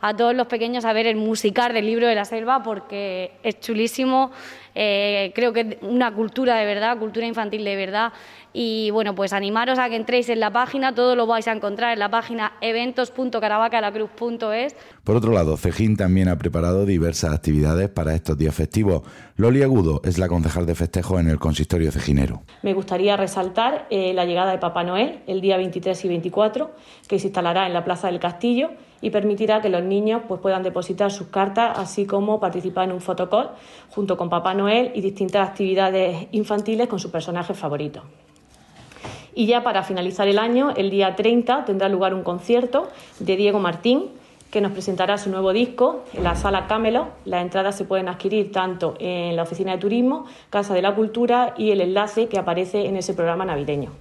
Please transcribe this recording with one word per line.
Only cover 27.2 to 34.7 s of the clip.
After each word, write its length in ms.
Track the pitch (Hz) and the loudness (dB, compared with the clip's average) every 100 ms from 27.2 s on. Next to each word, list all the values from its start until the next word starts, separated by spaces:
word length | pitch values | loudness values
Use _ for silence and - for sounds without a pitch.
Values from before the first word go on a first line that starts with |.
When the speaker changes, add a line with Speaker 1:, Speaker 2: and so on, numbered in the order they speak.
| 196 | -2
Speaker 3:
instalará 400 | 196 175 175 190 | -2 0 0 0
en 80 | |
la 100 | 175 | -2
Plaza 220 | 170 175 196 | -2 -2 -2
del 140 | 175 | -2
Castillo 500 | 175 175 240 240 311 - - _ | -4 -2 0 0 0 -4 -20 _
y 80 | 220 | -2
permitirá 500 | 214 202 202 214 214 | 0 0 0 2 2
que 80 | 214 | 2
los 140 | 180 | 0
niños, 400 | 180 196 214 226 220 | 0 0 2 0 -2
pues, 140 | 185 | -4
puedan 220 | 196 190 | 0 0
depositar 480 | 185 180 175 185 202 | -2 -4 -6 -2 -2
sus 160 | 196 180 | -2 -6
cartas, 520 | 196 202 196 233 - | -2 0 2 0 0
así 280 | 185 - 196 | -6 -4 -2
como 340 | 196 202 214 | 0 0 0
participar 440 | 202 180 180 180 | 0 -2 -4 -2
en 80 | 185 | -2
un 100 | 185 | -2
fotocall 480 | 180 180 180 208 285 - - - - | -6 -4 0 0 0 -8 -20 -20 -14
junto 260 | - 196 180 | -6 -2 -2
con 140 | 175 | 0
Papá 240 | 170 165 | -2 0
Noel 380 | 196 202 | 0 2